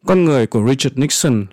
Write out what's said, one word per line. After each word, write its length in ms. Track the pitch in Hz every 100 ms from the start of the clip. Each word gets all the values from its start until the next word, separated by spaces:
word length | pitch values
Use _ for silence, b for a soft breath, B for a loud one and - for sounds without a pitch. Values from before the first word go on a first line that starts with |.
| -
Con 180 | 185
người 220 | 170 139 110
của 200 | 120 110
Richard 320 | 131 139 127
Nixon 480 | 143 - 160 113 98